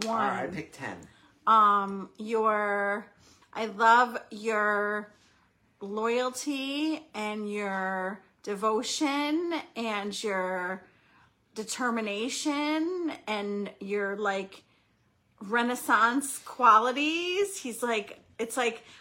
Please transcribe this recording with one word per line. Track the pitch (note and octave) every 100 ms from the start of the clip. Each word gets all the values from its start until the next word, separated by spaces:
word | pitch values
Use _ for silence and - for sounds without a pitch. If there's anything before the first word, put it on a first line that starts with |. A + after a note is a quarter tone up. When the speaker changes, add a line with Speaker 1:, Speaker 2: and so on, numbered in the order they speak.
Speaker 1:
one. | A3
Speaker 2:
All | A3+ G#3
right, | G3 B3+
pick | F#3 -
ten. | - A#2+ F2+ F2 - - _ -
Speaker 1:
Um, | A3 G#3 G3+ G3 G3 F#3 -
your, | G#3+ A3+ A3 G#3+ G#3 G3+ G3+ G#3 - _ - - _
I | - A3
love | G3 A3+ A#3+ A#3+ A#3+ -
your | G#3 A3 G#3+ G#3 G#3 G#3 G#3 G#3 _ _ _ _ _ _ _
loyalty | G3 G#3+ A3+ A#3+ B3+ B3 D4 C#4 C4+ C#4 D#4+ D4+ -
and | G#3+ G#3+ G#3+ G#3
your | G#3 G3+ F#3+ F#3+ F#3+ F#3 G3 _ _
devotion | - G3+ A3 A3 B3 - D4+ C#4+ D4 D#4 F4 D#4+ -
and | - A#3 G3+ G#3 G3
your | A3 F#3+ F#3 F#3 F3+ F#3+ - _ _ _ _ _ _ - G#3 -
determination | B3 A#3 G#3+ G3+ B3 - D4+ C#4+ D4 D#4 E4 F#4 E4 - -
and | G#3+ G3+ G3+ G3+ -
your, | G3 G3+ G3 G3+
like, | G2+ G3 F#3+ - _ _ _ _ _ _ _ _
Renaissance | G3 A#3 A#3+ B3 - A3 A3+ C4 C#4 -
qualities. | - - A#3+ A3 B3 B3+ D4+ E4 F4 F#4 G4+ -
He's | B3+ G#3+
like, | A#3+ A3 G#3 - _ -
it's | A3+ -
like, | A#3+ A3+ - -